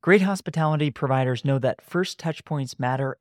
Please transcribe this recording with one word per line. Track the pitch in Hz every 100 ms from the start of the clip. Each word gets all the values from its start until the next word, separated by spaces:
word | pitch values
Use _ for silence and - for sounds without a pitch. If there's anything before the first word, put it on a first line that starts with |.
Great | - 202
hospitality | 190 196 - 160 156 151 147
providers | - 135 131 131 123
know | 139 139
that | 123 -
first | - 175 190 -
touch | 165 156
points | - 151 131 -
matter | 123 131 135 -